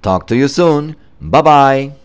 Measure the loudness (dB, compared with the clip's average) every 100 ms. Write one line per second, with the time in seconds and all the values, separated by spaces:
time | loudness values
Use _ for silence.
0 | -2 -4 -2 -2 -2 0 0 0 -4 -14
1 | _ _ -2 0 4 4 2 0 -4 -14